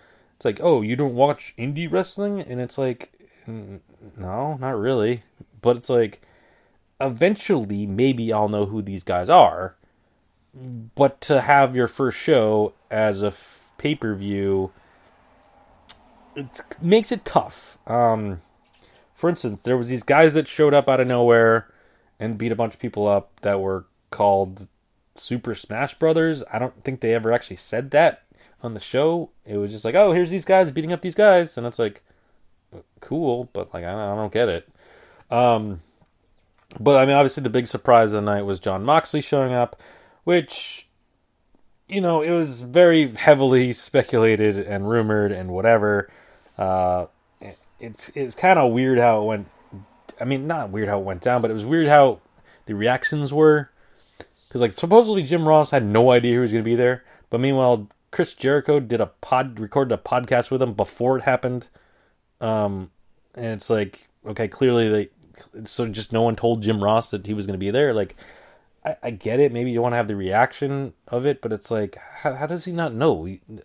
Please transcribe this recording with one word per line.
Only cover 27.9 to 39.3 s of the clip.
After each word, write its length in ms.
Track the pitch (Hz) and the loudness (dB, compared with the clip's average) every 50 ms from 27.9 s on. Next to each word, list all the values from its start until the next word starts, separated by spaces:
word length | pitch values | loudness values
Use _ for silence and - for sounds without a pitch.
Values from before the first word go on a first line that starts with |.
| 143 147 170 147 - _ _ _ _ _ _ _ _ _ - | 2 4 4 4 2 _ _ _ _ _ _ _ _ _ -12
on 100 | 117 110 | -12 -12
the 60 | - | -12
show. 500 | - - - 131 147 160 170 170 156 - _ _ _ | -14 -6 -2 0 0 0 0 -2 -6 -10 _ _ _
It 120 | 113 104 | -8 -6
was 140 | 101 101 101 | -6 -6 -6
just 140 | 110 107 - | -8 -8 -8
like, 100 | 113 127 | 0 4
"Oh, 160 | 190 208 190 165 | 4 4 4 4
here's 180 | 180 180 165 | 2 0 0
these 140 | 185 185 - | -2 -8 0
guys 260 | - 190 190 185 151 | 2 2 2 2 2
beating 200 | 131 160 151 165 | -2 -6 -6 -4
up 100 | 175 170 | -6 -6
these 140 | - 180 165 | -6 -8 0
guys." 420 | - 214 208 185 175 170 156 - | 4 4 6 6 4 2 0 -6
And 80 | - 117 | -10 -10
it's 140 | 120 - - | -10 -4 -4
like, 240 | 117 104 - - _ _ _ _ _ _ _ _ _ _ _ _ _ _ - 82 - _ _ _ | -4 -4 -4 -10 _ _ _ _ _ _ _ _ _ _ _ _ _ _ -20 -20 -20 _ _ _
cool, 480 | - - 139 165 165 131 120 123 120 - _ | -12 -8 -6 -4 -2 -2 -2 -2 -6 -10 _
but, 180 | 98 90 - - | -10 -10 -10 -10
like, 100 | 90 87 | -10 -10
I 80 | 87 | -8
don't, 80 | 98 110 | -8 -6
I 160 | 104 101 101 | -6 -6 -6
don't 180 | 107 110 98 - | -6 -6 -4 -2
get 160 | 110 120 107 | 0 0 0
it. 180 | 85 85 - _ _ _ _ _ _ _ _ _ _ _ _ _ | 0 -4 -8 _ _ _ _ _ _ _ _ _ _ _ _ _
Um, 520 | 117 120 123 120 117 110 107 104 98 82 - _ _ _ _ _ _ _ _ _ _ _ _ _ _ _ _ _ - - | 0 2 4 4 4 2 -2 -6 -10 -12 -14 _ _ _ _ _ _ _ _ _ _ _ _ _ _ _ _ _ -16 0
but, 180 | 107 143 143 | 2 4 6
I 80 | 131 131 | 6 6
mean, 100 | 139 139 | 6 6
obviously 280 | 143 143 135 - 151 131 | 4 4 4 2 -4 -6
the 80 | 117 | -2
big 160 | 110 127 123 | -2 -2 -4
surprise 460 | - - 117 - 135 120 113 113 107 107 | -2 -8 -4 4 6 6 8 6 6 2
of 100 | 104 104 | -2 -2
the 80 | 104 | -2
night 120 | 104 101 101 | -2 -2 -2
was 160 | 101 95 90 | -4 -6 -4
Jon 240 | - 101 95 95 104 | -4 -6 -6 -4 0
Moxley 380 | 135 156 165 - - - 151 | 2 2 2 2 -2 -6 -6
showing 320 | 139 - | -4 -2